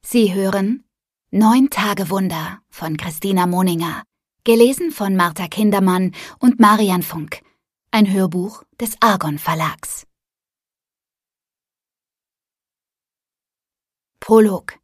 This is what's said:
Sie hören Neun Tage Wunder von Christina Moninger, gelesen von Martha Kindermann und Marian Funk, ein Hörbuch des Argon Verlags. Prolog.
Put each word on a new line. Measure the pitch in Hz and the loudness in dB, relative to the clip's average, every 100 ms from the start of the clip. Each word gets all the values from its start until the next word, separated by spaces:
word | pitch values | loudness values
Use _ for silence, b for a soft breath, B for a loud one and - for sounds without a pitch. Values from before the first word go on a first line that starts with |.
Sie | - 240 208 | -2 0 2
hören | 190 190 196 196 262 _ _ _ _ _ | 0 -2 -2 -2 -4 _ _ _ _ _
Neun | 190 220 240 277 | 2 4 4 2
Tage | - 208 202 180 | 0 -4 -4 -4
Wunder | 190 190 165 160 190 _ | -4 -4 -6 -10 -14 _
von | - 160 156 | -12 -8 -8
Christina | 175 156 196 190 180 | -8 -8 -2 0 0
Moninger, | 180 185 170 165 156 - _ _ _ | 0 0 -2 -6 -8 -14 _ _ _
gelesen | - 233 240 269 339 | 0 4 4 4 -6
von | 294 196 190 | -4 -2 0
Martha | 175 156 175 | 0 -2 -8
Kindermann | - 214 202 190 180 185 B B B | 0 2 2 2 2 -2 B B B
und | 247 - | 0 4
Marian | 214 214 208 180 | 4 6 2 0
Funk, | 156 165 151 - _ _ _ _ _ | -4 -8 -10 -14 _ _ _ _ _
ein | 220 208 | 0 2
Hörbuch | 190 190 180 190 - _ _ | 2 0 -2 -6 -10 _ _
des | 233 - | -10 0
Argon | 226 190 160 147 | 0 0 -2 -6
Verlags. | - 160 156 - - - - _ _ _ _ _ _ _ _ _ _ _ _ _ _ _ _ _ _ _ _ _ _ _ _ _ _ _ _ _ _ _ _ _ _ _ _ _ _ _ _ _ | -6 -4 -4 -6 -14 -16 -18 _ _ _ _ _ _ _ _ _ _ _ _ _ _ _ _ _ _ _ _ _ _ _ _ _ _ _ _ _ _ _ _ _ _ _ _ _ _ _ _ _
Prolog. | - 220 220 190 - - | 2 4 4 0 -10 -20